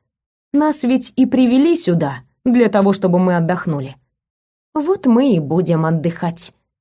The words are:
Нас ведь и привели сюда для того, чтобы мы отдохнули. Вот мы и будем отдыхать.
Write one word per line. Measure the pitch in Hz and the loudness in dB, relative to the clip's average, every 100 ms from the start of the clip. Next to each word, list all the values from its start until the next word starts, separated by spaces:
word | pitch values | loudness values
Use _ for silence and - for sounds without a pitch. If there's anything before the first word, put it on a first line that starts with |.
| _ _ _ _ _ | _ _ _ _ _
Нас | 285 302 294 | -2 0 -2
ведь | 247 262 - - | 0 -2 -2 0
и | 240 | 0
привели | 262 254 254 311 330 | 2 2 4 2 0
сюда | - 170 147 131 - _ | 0 -2 -2 -6 -16 _
для | 254 247 226 | 0 2 2
того, | 214 202 | 2 2
чтобы | 196 190 180 | 2 0 0
мы | 185 175 | 2 0
отдохнули. | 165 180 - 147 135 - _ _ _ _ _ _ _ | -2 -4 -4 -6 -8 -14 _ _ _ _ _ _ _
Вот | 311 294 392 262 | -6 -4 -2 2
мы | 233 277 | 2 2
и | 185 | 0
будем | 143 165 170 160 | 0 -2 0 0
отдыхать. | 160 165 170 170 175 170 - - _ _ | 0 -2 -2 -4 -6 -8 -12 -16 _ _